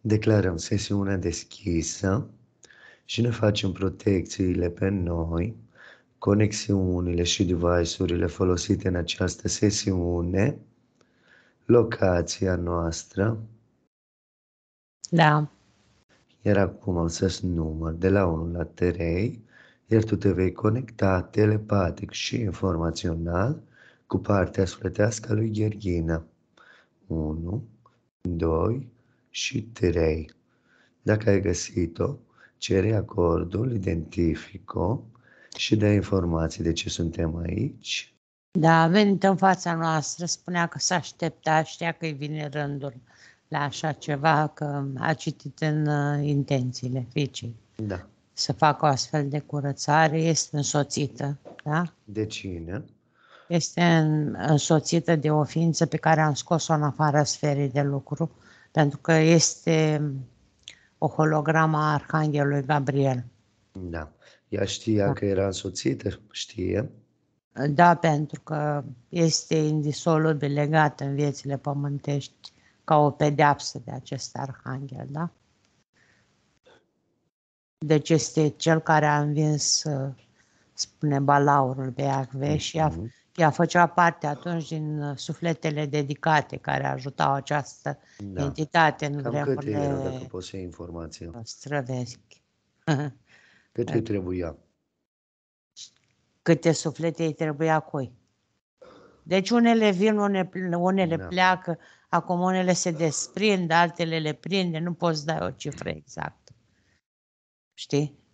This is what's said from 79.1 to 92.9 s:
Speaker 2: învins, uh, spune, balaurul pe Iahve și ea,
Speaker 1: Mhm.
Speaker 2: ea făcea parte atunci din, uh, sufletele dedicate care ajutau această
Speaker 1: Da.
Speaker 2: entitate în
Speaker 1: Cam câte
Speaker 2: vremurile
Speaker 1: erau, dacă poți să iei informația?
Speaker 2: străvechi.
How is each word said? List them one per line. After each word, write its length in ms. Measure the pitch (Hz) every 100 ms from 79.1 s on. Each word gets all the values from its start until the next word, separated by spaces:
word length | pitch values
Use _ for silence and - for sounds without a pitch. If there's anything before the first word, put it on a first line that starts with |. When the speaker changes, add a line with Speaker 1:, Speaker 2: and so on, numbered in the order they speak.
| 147
Speaker 2:
învins, 640 | 147 147 151 151 - -
uh, 240 | 156 139 135 135 _ _ _ _ _
spune, 460 | - - _ 151 139
balaurul 720 | 139 143 143 143 131 131 131
pe 100 | 123
Iahve 540 | 139 135 127 131 143 151
și 200 | - 160
ea, 100 | 156
Speaker 1:
Mhm. 240 | 82 110 _ _ -
Speaker 2:
ea 140 | 160
făcea 360 | 139 165 175 175
parte 400 | - 170 165 151
atunci 420 | 147 175 170 151
din, 340 | 160 151 151
uh, 140 | 147 139
sufletele 680 | - 156 170 160 160 147 151
dedicate 720 | 147 139 147 - 156 143 -
care 300 | - 139 135
ajutau 460 | 135 131 - 147
această 640 | 139 135 147 131 - - 151 _ _
Speaker 1:
Da. 240 | 101 92
Speaker 2:
entitate 640 | 92 - 151 170 160 147 147
în 60 | 143
Speaker 1:
Cam 100 | 127
câte 100 | 143
Speaker 2:
vremurile 340 | 143 131 143 147
Speaker 1:
erau, 240 | 143 135
dacă 220 | 135 131 131
poți 200 | 92 87
să 80 | 95
iei 80 |
informația? 760 | 90 87 85 85 82 - 85 98
Speaker 2:
străvechi. 1000 | 110 - - 147 127 127 120 - _ _ _ _ _ _ -